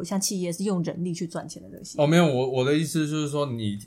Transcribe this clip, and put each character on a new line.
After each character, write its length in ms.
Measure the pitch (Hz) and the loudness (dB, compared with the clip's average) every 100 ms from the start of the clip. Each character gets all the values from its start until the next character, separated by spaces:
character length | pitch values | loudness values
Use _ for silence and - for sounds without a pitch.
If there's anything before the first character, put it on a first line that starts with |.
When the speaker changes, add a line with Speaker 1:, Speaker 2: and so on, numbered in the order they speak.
Speaker 1:
像 160 | 175 196 | -4 -2
企 220 | 196 196 | -2 -2
业 100 | 175 | -2
是 140 | 170 | -2
用 180 | 196 180 | -2 0
人 220 | 160 170 | -2 -4
力 80 | 180 | -4
去 140 | 170 170 | -4 -6
赚 200 | 165 156 | -8 -10
钱 160 | - | -14
的 60 | 98 | -16
这 60 | 139 | -16
个 80 | |
系 140 | - - | -6 2
统。 60 | |
Speaker 2:
哦， 40 | 147 | 6
没 80 | 170 | 6
有， 80 | |
我， 260 | 165 127 131 | 6 4 2
我 120 | 127 | 2
的 100 | 127 | 2
意 80 | 147 | 2
思 240 | 160 165 151 | 2 0 0
就 140 | 156 | -2
是 80 | 147 | -2
说， 160 | 147 | -2
你， 340 | 143 117 107 101 | -2 -2 -4 -4